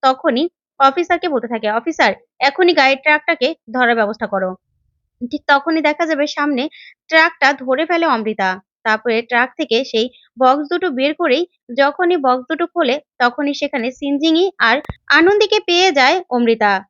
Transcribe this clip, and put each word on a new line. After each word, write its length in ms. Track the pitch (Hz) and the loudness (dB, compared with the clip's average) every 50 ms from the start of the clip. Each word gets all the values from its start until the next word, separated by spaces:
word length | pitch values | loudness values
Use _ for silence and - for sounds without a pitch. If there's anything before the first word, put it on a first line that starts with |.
| - | 2
তখনই 420 | 262 262 262 - 330 247 240 302 349 _ _ _ _ _ _ | 2 0 2 -2 -2 0 0 -2 -4 _ _ _ _ _ _
অফিসারকে 480 | 277 269 269 349 349 - 359 339 339 359 | 0 2 2 0 -2 -2 -2 -2 -2 -4
বলতে 180 | 302 247 226 226 | -4 -4 -4 -4
থাকে, 200 | 233 220 214 214 | -8 -4 -4 -2
"অফিসার, 400 | 214 226 233 - 320 - 226 220 190 - _ _ _ _ | -4 -2 -4 -6 -2 0 0 0 0 -2 _ _ _ _
এখনই 340 | - 277 277 - 370 349 349 | -2 -2 0 2 2 2 4
গাড়ির 260 | 302 277 262 277 269 | 4 2 2 0 0
ট্রাকটাকে 460 | - 302 302 302 - - 330 - 247 277 330 _ _ - | 0 0 0 0 0 -2 -2 -2 -2 -4 -4 _ _ -10
ধরার 260 | 220 254 254 233 240 | -4 0 0 0 2
ব্যবস্থা 320 | 226 220 202 214 214 240 208 | 0 0 -2 -2 -6 -8 -6
করো।" 220 | 202 196 190 185 185 - _ _ _ _ _ _ _ _ _ _ _ _ | -4 -4 -4 -4 -6 -10 _ _ _ _ _ _ _ _ _ _ _ _
ঠিক 200 | 240 240 - 294 _ - | -12 -10 -10 -10 _ 0
তখনই 340 | 294 277 277 330 320 320 | 0 0 2 0 -2 0
দেখা 220 | 294 302 302 302 339 | 0 -2 -2 -2 -2
যাবে 200 | 311 320 277 285 294 | -2 0 -2 -2 -4
সামনে 360 | - - 285 294 294 240 254 320 _ - - - _ _ _ | -2 -4 -2 -2 -2 -2 -4 -6 _ -14 -20 -20 _ _ _
ট্রাকটা 440 | _ 320 320 320 349 339 _ - 269 294 | _ 2 4 4 4 0 _ 0 0 0
ধরে 300 | 285 262 247 262 262 320 | 0 -2 -2 -2 -2 0
ফেলে 200 | 311 359 339 330 320 | -2 0 0 2 0
অমৃতা। 420 | 269 226 220 220 214 - 196 190 185 196 _ _ _ _ _ | 0 0 -2 -4 -4 -2 -2 -2 -2 -4 _ _ _ _ _
তারপরে 320 | 226 220 220 220 240 226 226 | -2 -2 0 0 -2 -2 -2
ট্রাক 280 | 233 226 247 240 247 254 _ _ | -2 _ 0 0 0 0 _ _
থেকে 200 | 320 247 226 226 - | -4 -2 -2 -2 -2
সেই 220 | 233 - 226 220 254 _ _ _ _ _ - | -2 -2 -2 -2 -2 _ _ _ _ _ 2
বক্স 280 | 262 254 262 285 302 285 | 2 2 4 2 0 -4
দুটো 180 | 349 349 370 370 | -4 -2 -2 -2
বের 220 | 277 240 262 285 311 | -2 0 -2 -2 -2
করেই 280 | _ 349 311 247 294 349 - _ _ _ _ 240 233 | _ 0 0 0 0 -2 -6 _ _ _ _ 0 2
যখনই 400 | 277 285 294 - 370 349 359 349 | 2 2 2 0 0 0 0 0
বক্স 260 | 269 262 247 254 254 _ | 2 0 0 0 -2 _
দুটো 180 | 320 302 349 339 | -4 -4 -4 -4
খোলে, 280 | _ 349 330 254 247 294 - _ _ _ | _ -2 0 0 0 -2 -6 _ _ _
তখনই 340 | 254 247 247 - 294 277 285 | 0 0 0 0 -4 -4 -4
সেখানে 340 | - 294 285 - 269 226 247 | -4 -6 -6 -4 -4 -6 -6
সিনজিঙি 540 | 254 - - 277 285 285 285 320 320 320 370 392 - _ | -8 -8 -6 -4 -4 0 0 0 2 2 0 0 -2 _
আর 200 | - 233 226 277 - - - _ _ _ | 0 0 0 0 -2 -8 -16 _ _ _
আনন্দীকে 520 | - 294 330 359 415 415 440 392 415 427 | 2 4 4 4 4 4 2 2 0 -2
পেয়ে 300 | 415 - 349 349 370 381 | 0 0 0 2 2 2
যায় 260 | 320 277 254 262 320 370 359 _ | 2 2 2 2 2 0 -2 _
অমৃতা। 420 | - 240 240 226 226 226 220 208 202 190 196 _ | -2 -2 0 0 0 2 2 0 0 0 -4 _